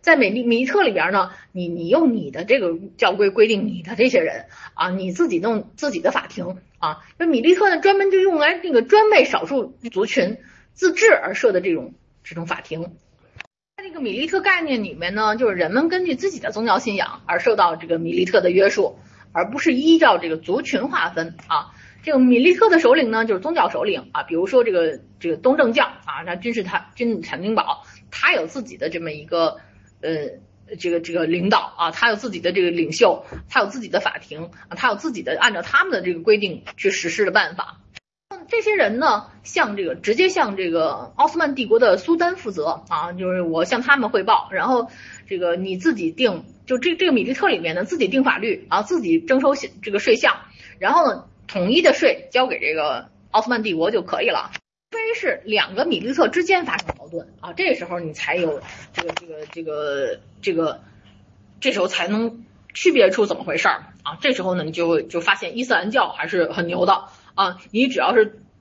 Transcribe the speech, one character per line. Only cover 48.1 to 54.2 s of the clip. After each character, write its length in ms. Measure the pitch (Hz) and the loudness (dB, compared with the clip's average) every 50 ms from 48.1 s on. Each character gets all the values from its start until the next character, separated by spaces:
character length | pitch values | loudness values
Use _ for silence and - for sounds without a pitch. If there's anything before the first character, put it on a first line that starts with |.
| 226 269 | 0 2
法 160 | 262 262 - - | 2 2 0 0
律 280 | 202 233 175 - - - | -2 -4 -4 -4 -4 -2
啊， 120 | - 190 | -2 -2
自 180 | 208 - 359 330 | -2 -2 -4 -4
己 180 | 226 170 165 165 | 0 0 0 0
征 220 | 165 - 262 262 | 2 2 0 2
收 160 | 262 185 185 - - - - - | 4 2 0 0 -6 -12 -14 -14
这 80 | - 220 | -10 -6
个 80 | 196 208 | -4 -2
税 160 | - - 208 | 2 2 2
项， 220 | 247 - 254 202 - - - - - - - - - | 4 4 0 0 0 -8 -20 -20 -20 -20 -20 -14 -4
然 140 | 185 202 | 0 2
后 200 | 277 349 330 262 | 4 4 4 2
呢， 120 | 196 - - - _ _ - - | 0 -2 -10 -20 _ _ -20 -8
统 240 | - 202 175 190 | -4 -2 0 2
一 100 | 254 339 | 2 4
的 100 | 339 320 | 6 4
税 360 | - - 330 254 - - - - | 4 4 2 2 2 0 -6 -4
交 160 | - 247 254 | 0 0 0
给 140 | 247 170 - | 0 -2 -4
这 140 | - 139 156 | -4 -4 -2
个 340 | 160 147 151 131 120 - - _ _ _ _ | -2 -2 -2 -2 -4 -8 -14 _ _ _ _
奥 100 | - 214 | -2 0
斯 80 | 220 240 | 0 2
曼 140 | 247 233 220 | -2 -2 0
帝 100 | 214 175 | -2 -2
国 160 | 160 160 190 | 0 0 0
就 120 | 226 208 | 0 -2
可 200 | 175 - - - | -2 -2 -4 -2